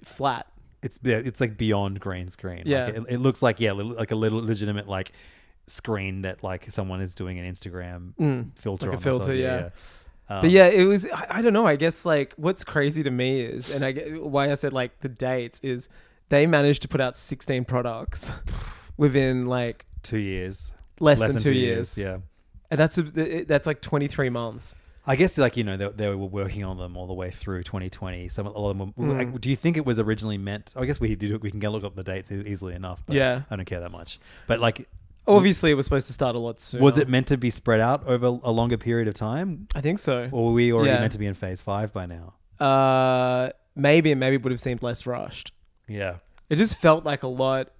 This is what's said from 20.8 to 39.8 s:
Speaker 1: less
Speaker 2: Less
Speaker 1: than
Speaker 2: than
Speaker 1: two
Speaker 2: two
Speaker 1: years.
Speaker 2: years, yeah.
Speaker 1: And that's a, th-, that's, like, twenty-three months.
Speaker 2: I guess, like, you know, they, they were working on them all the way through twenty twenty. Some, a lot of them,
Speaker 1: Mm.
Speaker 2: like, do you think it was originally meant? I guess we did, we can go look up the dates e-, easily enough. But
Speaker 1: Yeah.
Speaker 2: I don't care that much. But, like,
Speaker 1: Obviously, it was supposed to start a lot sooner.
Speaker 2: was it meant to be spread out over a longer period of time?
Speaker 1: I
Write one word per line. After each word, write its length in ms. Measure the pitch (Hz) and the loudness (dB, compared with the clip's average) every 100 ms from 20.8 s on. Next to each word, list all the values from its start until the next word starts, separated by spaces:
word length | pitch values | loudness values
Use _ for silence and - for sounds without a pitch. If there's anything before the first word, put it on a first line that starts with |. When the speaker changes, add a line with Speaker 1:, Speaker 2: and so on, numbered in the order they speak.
| - - | -20 0
Speaker 1:
less 180 | 156 123 | 4 6
Speaker 2:
Less 140 | 113 | 4
Speaker 1:
than 40 | 135 | 2
Speaker 2:
than 60 | |
Speaker 1:
two 60 | 139 | 2
Speaker 2:
two 60 | 127 | 2
Speaker 1:
years. 380 | 120 117 120 107 | 2 -2 -4 -6
Speaker 2:
years, 100 | 98 | -6
yeah. 100 | 92 - _ _ - - | -8 -12 _ _ -20 -4
Speaker 1:
And 80 | 151 | 2
that's 180 | 156 180 | 2 2
a, 60 | |
th-, 440 | 151 160 160 165 165 | -2 -4 -2 -4 0
that's, 200 | 143 156 | 0 0
like, 140 | 143 | -4
twenty-three 480 | - 147 143 - 131 | -2 -2 0 -2 -2
months. 460 | 120 113 117 - - - - - | -2 -6 -10 -16 -18 -20 -10 -2
Speaker 2:
I 100 | 135 | 2
guess, 220 | 185 - | 4 4
like, 200 | 123 120 | 2 2
you 60 | |
know, 120 | 104 95 | -2 -2
they, 120 | 101 | -4
they 180 | 107 104 | -4 -4
were 60 | 98 | -2
working 460 | 98 98 95 101 | -4 -4 -4 -4
on 140 | 95 92 | -6 -8
them 180 | 90 90 | -10 -10
all 120 | 90 | -8
the 60 | |
way 180 | 92 90 | -8 -8
through 320 | - 101 92 | -8 -8 -6
twenty 260 | 87 98 92 | -6 -6 -8
twenty. 380 | - 92 90 87 | -8 -8 -8 -8
Some, 160 | - 101 | -8 -6
a 40 | 104 | -4
lot 120 | 104 | -2
of 60 | 98 | -2
them, 160 | 98 117 | -6 -4
Speaker 1:
Mm. 200 | 143 131 | -2 0
Speaker 2:
like, 240 | 123 127 | -2 -4
do 80 | 127 | -2
you 60 | 135 | 0
think 200 | 165 156 | 0 0
it 80 | 135 | 0
was 140 | 113 | 0
originally 380 | 107 104 107 101 | 0 -2 -4 -6
meant? 360 | 98 107 - 131 | -6 -8 -10 -6
I 100 | 131 | -4
guess 140 | 139 | -2
we 160 | 113 98 | -2 -2
did, 260 | 104 110 | -2 -4
we 80 | 104 | -6
can 80 | 107 | -4
go 100 | 104 | -4
look 140 | 107 | -4
up 120 | 101 95 | -6 -8
the 80 | |
dates 280 | 92 95 - | -8 -8 -8
e-, 120 | 101 104 | -8 -6
easily 300 | 95 95 90 | -8 -8 -10
enough. 280 | 92 90 - | -10 -10 -2
But 100 | 143 | 2
Speaker 1:
Yeah. 260 | 131 123 139 | 2 0 -4
Speaker 2:
I 60 | 98 | -8
don't 100 | 90 | -6
care 140 | 90 | -8
that 100 | 87 | -10
much. 280 | 87 85 - - - - | -14 -16 -18 -20 -14 -2
But, 120 | 117 | 2
like, 280 | 117 - - - - - - | 2 0 -10 -20 -20 -4 6
Speaker 1:
Obviously, 420 | 202 190 175 165 | 8 8 4 4
it 60 | 139 | 2
was 100 | 135 | 2
supposed 220 | 139 - | 0 -2
to 60 | |
start 220 | 120 127 117 | -2 -2 -2
a 40 | |
lot 200 | 117 113 | -6 -8
sooner. 240 | - 123 | -8 6
Speaker 2:
was 140 | 139 135 | 6 6
it 100 | 131 | 4
meant 200 | 127 131 | 2 2
to 100 | 131 | 2
be 140 | 120 | 2
spread 280 | - - 110 | 0 2 4
out 280 | 117 139 135 | 4 0 0
over 180 | 123 123 123 | 0 2 0
a 80 | 123 | 0
longer 260 | 113 120 117 | 2 2 0
period 300 | 120 117 110 | 0 0 0
of 60 | |
time? 540 | - 107 139 190 160 104 | -2 -4 -4 -4 -8 -6
Speaker 1:
I 60 | 139 | -2